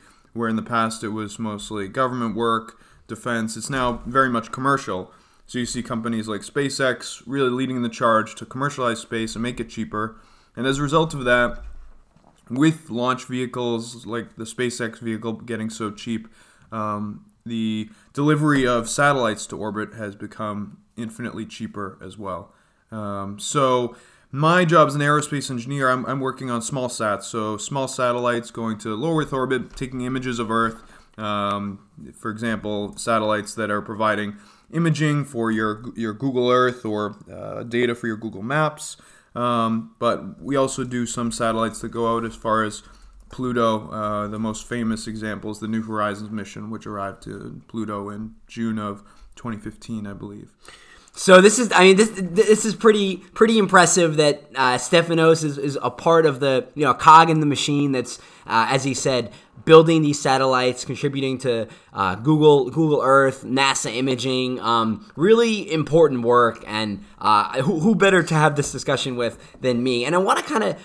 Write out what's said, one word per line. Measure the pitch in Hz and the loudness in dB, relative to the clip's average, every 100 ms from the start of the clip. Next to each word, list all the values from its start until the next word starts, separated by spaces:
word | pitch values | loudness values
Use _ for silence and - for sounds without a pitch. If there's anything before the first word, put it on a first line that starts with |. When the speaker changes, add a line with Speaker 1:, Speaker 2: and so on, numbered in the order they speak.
| _ _ _ | _ _ _
Speaker 1:
where | 113 113 | -6 -4
in | 110 | -2
the | |
past | 110 120 113 113 110 | -2 -2 -2 -4 -8
it | |
was | 107 104 104 | -8 -10 -8
mostly | 110 101 - 107 95 | -8 -8 -10 -10 -8
government | 131 131 123 117 101 | -4 -2 -2 -4 -2
work, | 117 113 113 - _ _ - | -2 -2 -4 -18 _ _ -16
defense. | 110 127 117 110 113 | -10 -6 -4 -4 -8
It's | 110 | -6
now | 135 123 117 117 | -2 -2 -4 -2
very | 135 131 | 0 2
much | 117 - | 0 -4
commercial. | - 135 135 113 92 92 - _ _ - | -4 0 0 -2 -8 -8 -18 _ _ -10
So | 123 | -6
you | 117 | -6
see | 117 | -6
companies | 117 117 117 113 107 | -6 -6 -4 -6 -6
like | 101 | -8
SpaceX | - 147 139 - 131 120 - - - | -6 -4 -4 0 -2 -2 -8 -14 -8
really | 139 127 | -2 0
leading | 123 127 127 | 0 -2 -2
the | 120 | -4
charge | - 120 110 107 - | 0 2 2 0 -8
to | 117 | -12
commercialize | 131 139 139 123 113 | -6 -4 -2 -2 -2
space | - 113 113 107 | -6 -6 -4 -4
and | |
make | 120 117 | -6 -6
it | 113 | -8
cheaper. | - 107 107 110 - _ _ _ - | -8 -6 -4 -6 -8 _ _ _ -4
And | 131 | -2
as | 139 | -2
a | |
result | 143 160 160 | 0 0 0
of | 143 | -2
that, | 123 123 120 - - - - - _ _ _ _ - | 2 2 2 -2 -12 -14 -18 -20 _ _ _ _ -8
with | 123 156 160 - | 2 2 2 -6
launch | 113 123 127 - | -4 -2 -2 -4
vehicles | 127 123 127 120 117 117 117 101 | -6 -4 -4 -2 -4 -6 -14 -8
like | 117 104 - | -8 -8 -12
the | |
SpaceX | 110 - 123 - 117 113 | -12 -4 -4 -4 -8 -6
vehicle | 113 110 113 | -6 -6 -6
getting | 110 117 110 110 | -8 -8 -8 -8
so | - 110 | -6 -8
cheap, | 104 120 110 - _ _ _ _ | -8 -8 -8 -8 _ _ _ _
um, | 113 107 104 104 104 - _ 120 | -8 -6 -6 -8 -12 -18 _ -8
the | 113 110 107 107 - _ | -4 -2 -4 -8 -14 _
delivery | - 147 151 151 139 123 | -2 2 2 2 2 2
of | 120 110 | 0 -2
satellites | - 143 139 113 101 - | 0 2 2 0 -2 -8
to | - | -8
orbit | 107 101 104 113 | -6 -6 -8 -8
has | 104 | -10
become | 101 104 - 107 104 98 - _ - | -10 -14 -8 -8 -6 -10 -14 _ -12
infinitely | 113 - 117 - 110 | -12 -10 -10 -10 -12
cheaper | - 110 101 95 95 | -10 -12 -10 -12 -12
as | 92 98 | -18 -12
well. | 98 87 85 _ _ _ _ | -10 -10 -12 _ _ _ _
Um, | 110 101 101 98 104 | -12 -8 -8 -10 -10
so | - 147 131 127 120 - _ _ _ | -4 0 2 2 0 -6 _ _ _
my | 135 156 180 170 | -2 2 4 4
job | 165 143 | 4 2
as | |
an | 147 | 0
aerospace | 147 147 147 147 - | 0 0 -2 -6 -6
engineer, | 123 123 143 131 | -8 -8 -2 0
I'm, | 127 120 | 0 -4
I'm | 139 | -4
working | 131 127 131 | -6 -6 -6
on | 117 | -6
small | 113 139 123 | -6 -6 -6
sats, | - 107 98 | -4 -4 -4
so | - 117 107 104 | -6 -6 -6 -6
small | - 139 131 | -6 -6 -6
satellites | 131 123 123 123 120 113 | -2 -2 0 -2 -2 -6
going | - 113 107 | -8 -6 -6
to | 113 | -6
low | 107 160 160 | -6 -2 -2
Earth | 143 | -2
orbit, | 135 127 127 - - | -4 -2 -2 -4 -10
taking | 131 127 | -10 -8
images | 127 131 127 117 | -6 -6 -6 -6
of | 110 | -2
Earth. | 113 113 113 - - _ - | 0 -2 -4 -16 -20 _ -10
Um, | 107 104 101 101 101 98 _ - - | -6 -4 -2 -4 -6 -10 _ -20 -20
for | - 113 | -12 -10
example, | 107 117 110 107 104 101 - | -6 -4 -4 -4 -6 -6 -6
satellites | 117 110 107 107 104 - | -2 0 0 -2 -4 -6
that | 104 | -4
are | 104 | -4
providing | 101 104 110 104 104 104 - _ _ | -6 -2 0 0 -4 -10 -20 _ _
imaging | 160 170 147 156 147 139 | -2 0 0 0 0 -2
for | 117 113 | -2 0
your, | 110 107 104 120 - | 0 -2 -4 -10 -8
your | 113 | -8
Google | 104 135 123 123 | -4 -2 0 2
Earth | 127 127 123 110 | 4 2 0 -6
or, | 104 104 104 - | -4 -4 -8 -16
uh, | 92 101 107 | -14 -12 -10
data | 113 120 120 117 | -4 0 0 -2
for | 117 | -6
your | 107 | -6
Google | 113 104 | -8 -10
Maps. | 110 147 151 151 - - - - _ | -4 -2 -2 -4 -14 -16 -20 -20 _
Um, | 120 123 120 113 113 113 _ | -4 -2 0 0 -2 -6 _
but | 120 90 95 - | -2 -2 -6 -14
we | 104 139 | -4 0
also | 135 135 | 0 -2
do | 127 123 117 | -6 -4 -4
some | - 117 | -4 -4
satellites | 113 113 113 113 110 | -2 -2 0 -2 -4
that | 117 | -8
go | 117 117 117 | -4 -2 -2
out | 113 | -4
as | - | -6
far | 117 110 | -2 0
as | 107 - - - - - - | 0 -6 -16 -20 -20 -20 -18
Pluto. | - 127 120 113 110 - | -8 -4 0 0 0 -6
Uh, | 110 104 104 104 | -6 -4 -4 -6
the | 107 | -4
most | 110 110 - | -4 -6 -6
famous | 120 113 110 117 | -4 -2 -4 -6
example | 107 107 98 107 | -8 -8 -8 -8
is | 104 | -8
the | 110 | -6
New | 110 | -6
Horizons | 110 107 104 101 107 | -4 -4 -2 -4 -8
mission, | 107 98 107 104 | -10 -10 -12 -12
which | 110 107 | -12 -10
arrived | 104 98 - 107 | -8 -8 -10 -14
to | 101 113 - - | -14 -14 -16 -12
Pluto | 113 107 104 101 | -8 -6 -6 -8
in | 104 110 - - | -10 -12 -14 -16
June | 120 113 110 | -6 -4 -4
of | 104 101 - - - - | -6 -10 -16 -20 -20 -14
twenty | 120 104 | -10 -10
fifteen, | 110 107 - 113 101 | -12 -14 -12 -10 -10
I | |
believe. | 98 101 104 117 _ - - - - - | -12 -14 -14 -20 _ -20 -20 -20 -20 -20
Speaker 2:
So | - 190 185 | -2 8 10
this | 202 220 | 10 6
is, | 220 | 2
I | 175 | 6
mean, | 185 190 | 8 8
this, | 220 - | 4 0
this | 175 175 208 214 220 | -2 2 4 4 2
is | - | 4
pretty, | 226 214 196 180 | 4 6 2 -4
pretty | - - 226 226 | -10 2 4 6
impressive | 190 190 170 185 170 151 | 6 6 6 6 4 4
that, | 147 139 - 127 | 4 2 -4 0
uh, | 131 127 | 2 2
Stefanos | - 170 165 165 160 160 | 4 2 4 4 6 4
is, | 156 139 | 2 -2
is | 143 139 | -4 -2
a | 123 | -4
part | - 170 165 160 | 0 4 6 4
of | 131 | 2
the, | 139 131 - 143 | 0 0 -2 0
you | 139 | 0
know, | |
cog | - 165 160 165 | 6 10 10 10
in | 156 | 4
the | 147 | 2
machine | 131 - 143 143 | 0 0 0 0
that's, | 127 117 - - - - | -2 -4 -12 -18 -20 -2
uh, | 113 113 | 0 2
as | 135 135 | 2 0
he | |
said, | 123 143 123 113 - - - - | -2 0 0 -2 -12 -20 -8 10
building | 160 165 165 | 10 10 4
these | 147 143 | 2 0
satellites, | 143 131 131 127 127 123 - | 0 2 2 2 2 -2 -8
contributing | 120 143 139 135 127 | -6 -4 -2 -4 -2
to, | 127 113 107 - _ | -2 -2 -4 -12 _
uh, | 101 95 98 | -2 -2 0
Google, | 127 156 151 143 123 | 2 6 8 8 4
Google | 131 156 139 | 0 2 2
Earth, | 127 135 135 131 | 4 6 4 0
nasa | 110 131 135 131 135 | -2 2 2 2 -4
imaging, | 117 131 127 131 127 127 123 | -2 -2 0 -2 -2 -2 -2
um, | 110 117 110 104 - - | 0 2 2 -2 -8 0
really | 185 226 233 208 - | 4 6 4 0 -2
important | 156 135 160 151 127 | -4 2 4 4 4
work. | 117 120 117 113 - | 4 4 4 0 -6
And, | 107 110 98 - - | -4 -4 -6 -10 -4
uh, | 104 104 87 131 | 4 4 4 0
who, | 139 160 | 0 2
who | 190 196 | 2 4
better | 196 185 | 6 6
to | 170 160 | 4 4
have | 151 143 | 4 2
this | - | -2
discussion | 131 - 135 139 120 | -6 -4 -4 -4 -2
with | 117 - - - | -4 -4 -18 -4
than | 131 117 | -2 0
me? | 127 120 127 | 0 0 0
And | 175 | 2
I | |
wanna | 196 269 | 2 0
kinda, | - 294 202 151 | 0 -2 -2 -4